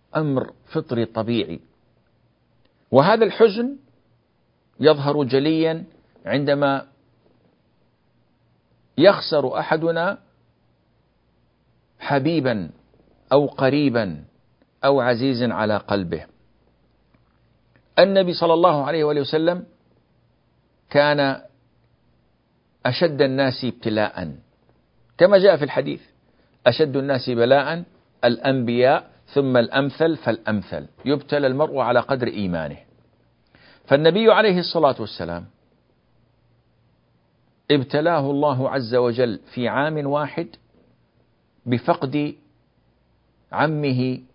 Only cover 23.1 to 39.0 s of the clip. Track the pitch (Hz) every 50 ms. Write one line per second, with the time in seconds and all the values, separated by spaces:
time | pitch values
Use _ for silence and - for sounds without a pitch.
23.1 | 147 135 143 135 131 135 139 131 123 - - 120 - - - 113 107 107 104 -
24.1 | - - 90 78 69 69 - _ _ _ _ _ _ _ _ _ _ _ _ _
25.1 | _ - 170 190 202 190 180 202 175 139 147 135 - - - 151 143 135 - _
26.1 | _ _ _ _ _ _ _ _ _ _ - 123 120 - 160 143 127 139 135 143
27.1 | 139 123 - 131 123 117 120 120 135 143 131 143 165 170 175 - _ _ _ _
28.1 | _ _ - 120 120 117 - 139 135 135 120 113 117 123 123 131 151 175 - -
29.1 | _ _ _ - - 143 139 131 127 123 117 104 - 135 139 143 - - 160 165
30.1 | 160 - - 120 110 - - 110 107 101 90 - - 76 71 - _ - - 131
31.1 | 147 139 - - 147 143 143 131 131 139 156 151 143 135 120 117 123 120 113 -
32.1 | 139 127 123 117 - 104 101 92 87 82 78 73 73 - - _ _ _ _ _
33.1 | _ _ _ _ _ _ _ _ _ _ _ - _ _ _ - 135 143 156 165
34.1 | 165 208 226 220 202 196 220 214 180 180 170 - - 170 156 139 120 - 110 98
35.1 | - - 90 82 85 87 87 - _ _ _ _ _ _ _ _ _ _ _ _
36.1 | _ _ _ _ _ _ _ _ _ _ _ _ _ _ _ _ _ _ _ _
37.1 | _ _ _ _ _ _ _ _ _ _ _ - 147 143 123 - - 147 151 170
38.1 | 170 156 139 139 143 139 147 147 135 127 131 131 - 139 123 110 120 123